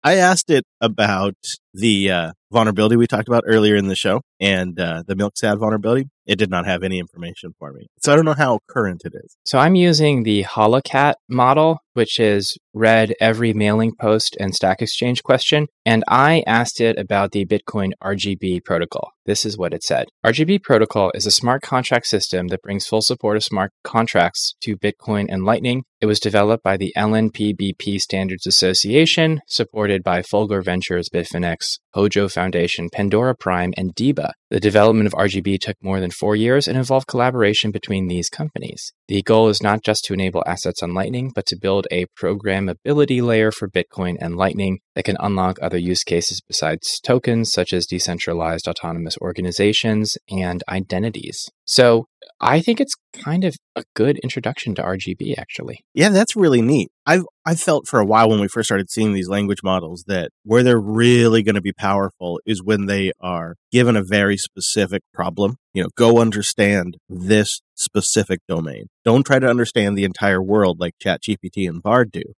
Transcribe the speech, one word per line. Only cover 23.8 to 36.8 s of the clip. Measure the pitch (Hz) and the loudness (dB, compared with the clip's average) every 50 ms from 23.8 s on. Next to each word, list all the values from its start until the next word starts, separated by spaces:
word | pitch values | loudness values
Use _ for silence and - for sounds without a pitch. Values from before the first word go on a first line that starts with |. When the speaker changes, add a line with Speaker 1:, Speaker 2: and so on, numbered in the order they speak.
| _ | _
Speaker 2:
contracts | - - 117 117 - - 107 85 87 - - - - - _ | -2 0 0 0 2 2 2 2 2 0 -4 -6 -6 -8 _
to | - 117 104 | -8 -8 -6
Bitcoin | 95 - 104 - _ - - 107 101 101 - | -4 -4 -4 -4 _ -6 -4 -2 -2 -2 -4
and | 95 95 92 | -4 -4 0
Lightning. | 101 117 - - 127 120 131 127 _ _ _ | 0 0 0 0 -2 -4 -4 -6 _ _ _
It | - | -2
was | 107 104 - | 0 0 0
developed | - 104 98 104 101 104 113 113 | 0 0 2 2 2 2 0 0
by | _ 95 98 | _ -2 -2
the | 92 98 92 - | 0 -2 -4 -2
L | - 104 107 110 | -2 0 0 2
N | 110 110 110 | 2 0 0
P | _ - 104 104 101 | _ -2 -4 -4 -2
B | - 101 98 90 _ | -2 -4 -4 -4 _
P | - 101 101 95 | -6 -6 -4 -4
Standards | - _ 98 95 95 95 92 92 - | -4 _ -4 -4 -4 -4 -6 -8 -2
Association, | 92 - - - 92 92 - - 101 113 147 160 156 - 170 160 160 160 147 - | 0 0 2 2 2 2 0 0 4 4 4 4 4 2 2 2 0 0 -2 -6
supported | _ - - - - - 107 104 101 98 95 | _ -4 -4 -4 -4 -2 -4 0 0 0 0
by | 87 95 87 90 | 0 0 -2 -2
Folger | 90 - - 104 107 98 104 98 | -2 -2 -2 0 0 0 -2 -4
Ventures, | 90 92 90 90 90 - 92 90 85 - | -2 -2 -4 -4 -2 -2 -4 -4 -4 -4
Bitfinex, | - 90 85 - - 87 87 87 82 - - - - - _ _ _ | -4 -4 -4 -4 -6 -4 -4 -4 -4 -6 -6 -8 -8 -10 _ _ _
Hojo | 98 98 104 - 101 101 92 | 0 0 2 2 0 -2 -2
Foundation, | - 95 90 92 - 87 87 87 - - 87 85 | -2 -4 -4 -2 0 0 0 0 -2 -6 -8 -8
Pandora | - - 101 98 95 107 123 131 127 | -4 -2 0 2 2 2 2 0 -2
Prime, | _ - 95 92 90 90 92 - | _ -2 -2 0 0 -2 -4 -4
and | - 92 92 - | -4 -6 -6 -4
Diba. | - 113 135 147 - 73 76 - _ _ _ | -2 -2 -2 0 -2 -4 -6 -8 _ _ _
The | - - | -4 0
development | - 107 101 107 104 113 113 110 104 | 0 4 4 6 6 6 6 4 2
of | 104 - | 0 0
R | - 98 101 | 0 -2 -2
G | 92 101 | -2 -4
B | 87 101 98 | -2 -2 -4
took | 95 - - 98 _ | -4 -4 -8 -10 _
more | - 95 95 95 | -6 -6 -4 -4
than | 92 87 | -4 -6
four | - - - 104 107 | -6 -4 -2 -2 0
years | 107 110 120 131 143 139 | 0 0 2 2 0 0
and | - 110 | 0 -2
involved | 131 | -2